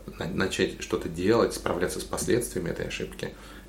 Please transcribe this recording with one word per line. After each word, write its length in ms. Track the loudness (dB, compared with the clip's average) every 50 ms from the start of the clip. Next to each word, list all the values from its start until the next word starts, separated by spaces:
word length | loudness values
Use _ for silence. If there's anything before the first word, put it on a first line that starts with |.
| -12 -10 -8 -6
на-, 80 | -6
начать 540 | -2 0 0 0 2 2 2 2 2 0 -4 -4
что-то 260 | -2 -2 -2 -2 -2
делать, 440 | -2 2 4 6 6 6 6 4 2
справляться 440 | 0 0 0 2 2 2 0 0 -4
с 40 | -4
последствиями 640 | -4 -4 -2 2 4 4 2 2 0 -2 -2 -2 -2
этой 180 | -2 -2 -4
ошибки, 460 | -4 -4 -4 -6 -6 -6 -8 -8 -8 -8 -12 -16 -16 -16 -16 -16